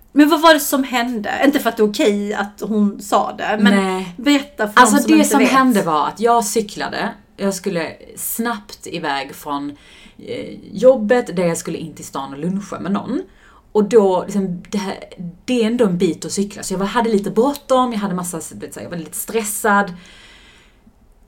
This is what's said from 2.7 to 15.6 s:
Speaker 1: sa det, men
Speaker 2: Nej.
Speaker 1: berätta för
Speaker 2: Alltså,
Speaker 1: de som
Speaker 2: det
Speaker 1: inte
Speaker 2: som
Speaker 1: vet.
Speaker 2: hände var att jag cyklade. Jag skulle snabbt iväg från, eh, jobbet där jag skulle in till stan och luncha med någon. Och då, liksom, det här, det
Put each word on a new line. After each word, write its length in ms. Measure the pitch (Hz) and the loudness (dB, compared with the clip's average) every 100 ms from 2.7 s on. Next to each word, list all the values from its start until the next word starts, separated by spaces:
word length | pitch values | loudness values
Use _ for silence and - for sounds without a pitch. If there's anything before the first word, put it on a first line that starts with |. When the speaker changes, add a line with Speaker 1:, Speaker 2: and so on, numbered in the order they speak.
| 214 202 - | 0 0 -2
Speaker 1:
sa 300 | - 220 - | -2 0 0
det, 260 | - 175 214 | -6 -4 2
men 160 | 240 202 | 4 4
Speaker 2:
Nej. 380 | 190 185 190 - | 2 -4 -8 -4
Speaker 1:
berätta 520 | 233 277 277 - 214 | 2 2 0 -6 0
för 120 | 247 | 6
Speaker 2:
Alltså, 160 | 247 302 | 6 6
Speaker 1:
de 60 | |
som 80 | - | 6
Speaker 2:
det 60 | 311 | 4
Speaker 1:
inte 120 | 302 | 6
Speaker 2:
som 100 | - | 4
Speaker 1:
vet. 100 | 254 | 4
Speaker 2:
hände 340 | 254 262 202 | 4 4 4
var 260 | 165 151 143 | 2 0 0
att 120 | 165 | 0
jag 240 | 233 233 | 2 2
cyklade. 680 | 220 233 208 - 139 131 202 - _ - | 2 -2 -4 -6 -8 -4 -6 -8 _ -6
Jag 180 | 196 | -4
skulle 380 | 185 196 170 147 - - - | -4 -4 -4 -6 -10 -20 -12
snabbt 720 | - - 233 214 - - - | -10 -6 -4 -6 -10 -18 -12
iväg 480 | 165 156 139 139 | -8 -4 -4 -6
från, 360 | - 151 143 143 143 - - - _ | -6 -4 -4 -6 -12 -20 -20 -20 _
eh, 360 | - - - - - | -12 -12 -12 -14 -14
jobbet 640 | 190 247 254 214 247 247 185 | 2 4 4 4 0 0 -2
där 100 | 175 | -2
jag 120 | 165 | -2
skulle 200 | - 165 | -6 -8
in 160 | 156 | -10
till 100 | 147 | -14
stan 280 | - 143 135 | -12 -10 -8
och 60 | 139 | -6
luncha 420 | 165 196 - - | -6 -6 -6 -10
med 120 | 156 | -4
någon. 300 | 202 - 285 381 _ _ - _ | -4 -2 -6 -6 _ _ -20 _
Och 120 | 214 | 0
då, 380 | 208 240 196 180 | 4 6 6 2
liksom, 380 | 175 202 190 175 - | -2 -4 -4 -6 -6
det 80 | 208 | -6
här, 180 | 190 - - - 175 - | -6 -10 -14 -14 -14 -14
det 180 | - 247 | -4 0